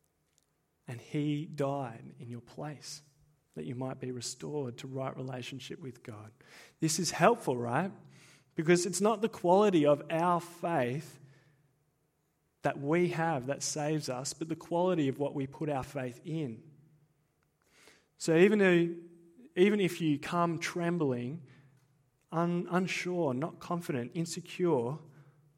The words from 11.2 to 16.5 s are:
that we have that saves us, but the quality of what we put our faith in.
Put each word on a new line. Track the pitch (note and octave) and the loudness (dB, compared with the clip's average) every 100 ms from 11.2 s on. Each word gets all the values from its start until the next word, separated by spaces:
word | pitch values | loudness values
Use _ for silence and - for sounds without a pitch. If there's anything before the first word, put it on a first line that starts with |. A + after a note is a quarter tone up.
| - _ _ _ _ _ _ _ _ _ _ _ _ _ | -20 _ _ _ _ _ _ _ _ _ _ _ _ _
that | D3 C#3 | -4 -2
we | C#3 E3+ F3 | 0 2 2
have | D3 E3 D3 B2 | 0 -2 -2 -4
that | C3+ | -4
saves | - D3+ D3 D#3 C3+ | -4 -4 -2 -2 -4
us, | B2 C3+ | -6 -8
but | - D#3+ | -8 -8
the | D#3+ | -8
quality | - E3+ F#3 E3+ C#3 | -2 0 2 2 2
of | C3 | 0
what | C#3 | -4
we | D3+ C3+ | -4 -6
put | - D3+ | -6 -4
our | C3+ | -4
faith | B2 C#3+ B2+ A#2 | -4 -8 -8 -10
in. | F3+ D#3+ C#3 | -8 -6 -6